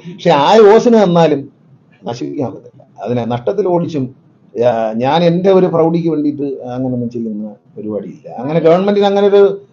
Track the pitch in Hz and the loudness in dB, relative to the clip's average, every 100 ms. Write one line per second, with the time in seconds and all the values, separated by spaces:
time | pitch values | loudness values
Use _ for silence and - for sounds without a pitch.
0 | 175 170 175 147 151 214 202 220 233 226 | -14 -4 0 2 4 6 6 6 4 4
1 | 190 170 165 139 139 _ _ _ _ _ | 4 2 2 0 -6 _ _ _ _ _
2 | - 120 143 143 - - - _ _ - | -12 -10 -8 -8 -8 -10 -20 _ _ -12
3 | 98 120 113 120 202 196 185 175 170 156 | -6 -4 -4 -6 -4 -2 0 0 -2 -6
4 | 127 - _ _ _ 107 120 113 113 110 | -8 -10 _ _ _ -2 0 0 -2 -2
5 | 127 160 175 170 190 185 180 165 160 170 | 0 2 2 2 2 2 2 2 0 0
6 | 165 151 147 135 139 131 123 123 131 123 | -2 -2 -4 -4 -8 -8 -10 -8 -6 -4
7 | 117 117 113 104 107 101 _ - 107 104 | -6 -8 -8 -8 -12 -16 _ -14 -10 -8
8 | 92 - 85 92 131 160 160 175 196 202 | -10 -16 -16 -12 -4 0 2 2 2 0
9 | 202 202 202 202 196 - - | 2 2 2 4 2 0 -14